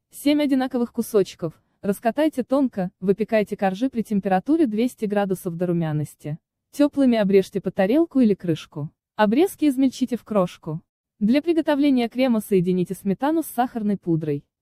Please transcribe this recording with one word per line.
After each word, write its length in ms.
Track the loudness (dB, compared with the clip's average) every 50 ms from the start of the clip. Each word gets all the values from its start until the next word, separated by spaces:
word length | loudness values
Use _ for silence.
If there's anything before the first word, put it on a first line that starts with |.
| _ _
семь 300 | -14 -2 0 2 2 2
одинаковых 520 | 2 2 0 0 0 -2 -2 -4 -4 -4 -4
кусочков. 680 | -6 -4 0 0 0 0 0 -4 -10 -10 -10 -10 _ _ _ _ _
Раскатайте 600 | -4 -4 -4 -2 -2 -2 0 0 0 0 0 -2 -4
тонко, 480 | -2 0 0 0 0 -2 -4 -6 -6 -6 _
выпекайте 560 | 0 0 0 0 0 0 0 0 0 -2 -2
коржи 320 | -2 -2 -2 -2 -2 -4 -4
при 120 | -2 -4
температуре 640 | -4 -2 -2 -2 0 0 0 0 0 0 0 2 2
двести 400 | 0 0 0 -2 -2 -2 -4 -4
градусов 520 | -2 0 0 0 0 -2 -4 -4 -6 -6
до 100 | -4 -2
румяности. 720 | 0 0 0 -2 -2 -2 -4 -4 -6 -10 _ -12 -10 -10 -12 _ _ _ _ _ _
Тёплыми 460 | -2 0 0 0 2 2 2 2 4
обрежьте 420 | 2 2 4 4 4 2 2 -4 -6
по 100 | -6 -4
тарелку 520 | -2 0 0 2 2 2 2 2 2 2
или 120 | 2 2 2
крышку. 560 | 0 -2 -4 -4 -4 -6 -10 -12 -12 -12 -12 -12 _ _ _ _
Обрезки 500 | 0 0 2 4 2 2 0 0 0 0
измельчите 480 | 0 2 2 0 0 0 -2 -4 -4 -4
в 80 | -6 -6
крошку. 580 | -2 0 0 0 0 -4 -10 -10 -10 -10 -10 -10 _ _ _ _ _ _ -2
Для 220 | 0 2 2 2
приготовления 680 | 0 0 0 0 0 0 2 2 2 2 2 2 0
крема 320 | 0 0 0 0 2 2 0
соедините 540 | 0 0 2 2 2 2 0 0 -2 -4 -6
сметану 500 | -6 -4 -4 -4 -2 -2 -2 0 -2 -2
с 40 |
сахарной 500 | -4 -2 -2 -2 -2 -4 -4 -4 -2 -4
пудрой 480 | -2 -2 -2 -2 -2 -2 -2 -6 -6 -8 _ _ _